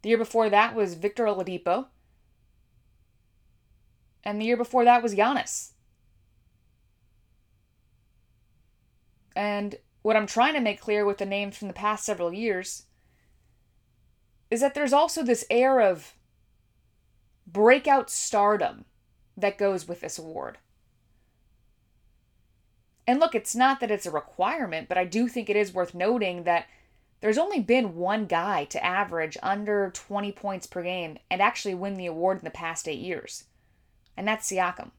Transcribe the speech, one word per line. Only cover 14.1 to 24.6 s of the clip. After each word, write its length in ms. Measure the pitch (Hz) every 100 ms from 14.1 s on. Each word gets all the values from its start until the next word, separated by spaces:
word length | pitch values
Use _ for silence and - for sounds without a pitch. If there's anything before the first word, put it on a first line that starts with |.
| _ _ _ _
is 120 | 226
that 140 | 277
there's 180 | 285 285
also 320 | 277 320 330
this 200 | 247 233 -
air 300 | 233 262 262
of 340 | 208 170 - _ _ _ _ _ _ _ _ _ _ _ _ _ -
breakout 640 | 180 214 269 302 269 -
stardom 720 | - - 214 202 208 160 - - _ _ _ _ -
that 220 | 202 196
goes 300 | 202 190 160
with 140 | 175
this 160 | 156 -
award. 400 | 160 160 67 - _ _ _ _ _ _ _ _ _ _ _ _ _ _ _ _ _ _ _ _ _ _ _ _ -
And 120 | 262
look, 160 | 330
it's 220 | 247 - 226
not 240 | 262 269
that 100 | 247
it's 160 | 262 180
a 40 |
requirement, 760 | 156 - - 190 320